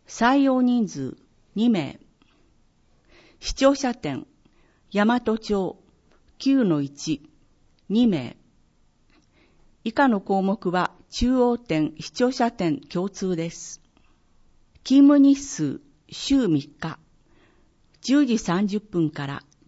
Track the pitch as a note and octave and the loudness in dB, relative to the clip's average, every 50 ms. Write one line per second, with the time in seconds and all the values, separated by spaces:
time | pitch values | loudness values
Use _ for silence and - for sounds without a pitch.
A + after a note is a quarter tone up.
0 | _ - - - A3+ A#3+ C4+ C#4+ C4+ C4+ B3+ B3+ B3+ B3 B3 A#3+ A3 E3+ - C#3+ | _ -18 -4 0 2 2 4 4 2 2 2 2 2 2 2 0 -2 -2 -4 -8
1 | C3 B2+ - - _ _ _ _ _ _ - G3 A3+ B3 A3 F3 C#3+ B2+ - - | -8 -8 -10 -14 _ _ _ _ _ _ -4 -2 0 2 0 0 -2 -6 -10 -16
2 | _ _ _ _ _ _ _ _ _ _ _ _ _ _ _ _ _ _ _ _ | _ _ _ _ _ _ _ _ _ _ _ _ _ _ _ _ _ _ _ _
3 | _ _ _ - _ _ _ _ - - - - C4+ C#4 C#4 - - B3 A#3+ - | _ _ _ -20 _ _ _ _ -12 -10 -2 2 2 2 4 2 -2 -6 -6 -6
4 | - D3+ C3+ - - - _ _ _ _ _ _ _ _ _ _ _ _ - G3+ | -8 -8 -8 -8 -10 -14 _ _ _ _ _ _ _ _ _ _ _ _ -2 0
5 | G#3 A3+ A#3+ B3 A#3+ A3 A3 A3 - - G#3 G3 F#3 - - - _ _ _ _ | 2 2 2 0 0 -2 -4 -4 -4 -4 -4 -2 -2 -6 -8 -12 _ _ _ _
6 | _ _ _ _ _ _ _ - - C4+ C4+ C4+ A#3+ F#3 D#3+ D3 C#3+ C#3 C#3 - | _ _ _ _ _ _ _ -4 0 2 2 2 2 2 2 0 -2 -4 -8 -10
7 | - D#3 D3+ - - - _ _ _ _ _ _ _ _ _ _ _ - F#3+ A#3 | -8 -6 -6 -6 -8 -14 _ _ _ _ _ _ _ _ _ _ _ -2 0 2
8 | B3 A3+ F3+ C#3+ B2 A#2+ - - _ _ _ _ _ _ _ _ _ _ _ _ | 2 2 2 -2 -4 -8 -14 -18 _ _ _ _ _ _ _ _ _ _ _ _
9 | _ _ _ _ _ _ _ _ _ _ _ _ _ _ _ _ - A3+ A3+ - | _ _ _ _ _ _ _ _ _ _ _ _ _ _ _ _ -10 -4 0 2
10 | C#4 C4 A3 G3 F#3+ - G3 G3 F#3+ F#3+ G3+ - - F#3 E3+ F3+ F3 - - - | 2 2 2 0 0 -2 -2 0 0 0 -2 -2 -4 -4 -2 -2 -4 -4 -8 -14
11 | _ _ - - A#3+ B3 C4 B3+ B3 A#3+ A#3+ A#3+ - - D#3+ D#3 D3+ - - - | _ _ -6 -2 0 0 2 2 2 2 0 -2 -4 -4 -2 -2 -2 -2 -4 -10
12 | - - - - B3 B3+ B3+ - A#3+ A#3 A#3 - F3+ E3 D3 C#3 - - - F3 | -16 -12 -4 -2 -2 0 0 0 -2 -2 -2 -2 -2 -2 -2 -4 -6 -8 -6 -6
13 | F#3 G3+ - - G3+ F#3 F3+ D#3+ E3 E3+ - - - - - - _ _ _ _ | -6 -6 -6 -6 -6 -4 -4 -4 -6 -8 -10 -14 -18 -20 -20 -20 _ _ _ _
14 | _ _ _ _ _ _ _ _ _ _ _ _ _ _ _ _ - - C4 C#4 | _ _ _ _ _ _ _ _ _ _ _ _ _ _ _ _ -2 2 6 6
15 | C#4 C#4+ D4 C#4+ C#4 C#4 C#4 C#4 - - - - D#3 C#3 - - - _ _ _ | 8 8 8 8 6 6 4 2 -2 -8 -6 -6 -4 -4 -6 -8 -14 _ _ _
16 | _ _ - - - - C#4 C4+ B3 F#3 D#3 C#3 C#3+ - - _ - D#3+ C#3+ - | _ _ -16 -10 -4 0 0 0 2 2 0 0 -2 -6 -12 _ -12 -12 -12 -14
17 | _ _ _ _ _ _ _ _ _ _ _ _ _ _ _ _ _ _ _ _ | _ _ _ _ _ _ _ _ _ _ _ _ _ _ _ _ _ _ _ _
18 | - - C4 D4 D4 A#3+ A3+ A3 - - E3+ F#3+ G#3 F#3+ G3 G#3+ G#3 - - F3 | -2 0 2 2 4 2 0 -2 0 -2 -2 0 0 -2 -2 -6 -6 -4 -2 -2
19 | D#3+ D3 - D3 C#3+ C#3 C#3 - - _ _ _ _ | -2 -2 -4 -6 -10 -10 -10 -12 -16 _ _ _ _